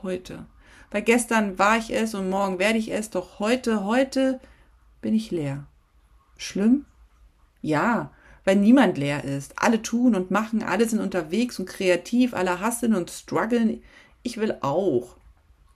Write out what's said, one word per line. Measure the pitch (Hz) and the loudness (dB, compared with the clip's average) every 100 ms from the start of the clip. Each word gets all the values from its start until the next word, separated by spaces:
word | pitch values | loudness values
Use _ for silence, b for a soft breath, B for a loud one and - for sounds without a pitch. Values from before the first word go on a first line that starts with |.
heute. | 185 180 - 165 - - b b b | -8 -8 -10 -16 -16 -20 b b b
Weil | 208 | -2
gestern | 214 233 233 226 208 185 | 2 2 2 0 0 2
war | 202 226 | 2 2
ich | 220 | 0
es | 214 220 | -2 -2
und | 202 190 | -4 -2
morgen | 196 196 180 | 0 0 0
werde | 202 226 | 2 0
ich | 220 | -2
es, | 208 214 | -6 -4
doch | 180 180 - | -6 -6 -4
heute, | 214 254 240 214 | 0 0 0 -2
heute | 190 247 269 262 262 262 b b b b b _ | 0 2 2 0 0 -2 b b b b b _
bin | 214 220 | -2 -2
ich | - | -2
leer. | 175 143 143 143 _ _ _ _ _ _ - | -4 -4 -6 -12 _ _ _ _ _ _ -16
Schlimm? | - 185 214 285 - _ - _ - _ _ _ | -8 0 2 2 -2 _ -20 _ -20 _ _ _
Ja, | 151 151 202 208 139 b b b - | -2 0 2 0 -4 b b b 2
weil | 196 | 4
niemand | 202 269 175 - | 6 8 6 2
leer | 143 147 | -2 -4
ist. | 135 139 - - | -4 -6 -8 -2
Alle | 214 220 | 2 2
tun | 220 233 247 | 0 0 2
und | 190 185 | 2 2
machen, | 196 220 220 | 0 0 -2
alle | - 190 226 | -2 0 0
sind | 214 | 0
unterwegs | 190 185 156 202 247 - | -2 -4 -2 -2 -2 -4
und | 185 | -10
kreativ, | - 185 175 - 240 247 - | -2 0 0 0 2 2 0
alle | 185 180 | -2 -2
hustlen | 214 247 233 | -2 -2 0
und | 196 170 | 0 -2
strugglen. | - - 151 220 240 226 226 b b b b | -10 -6 -4 0 0 0 -2 b b b b
Ich | 247 208 | -10 -4
will | 220 - | -4 -4
auch. | 277 185 202 120 - - - _ _ _ _ | -2 0 0 0 -2 -18 -20 _ _ _ _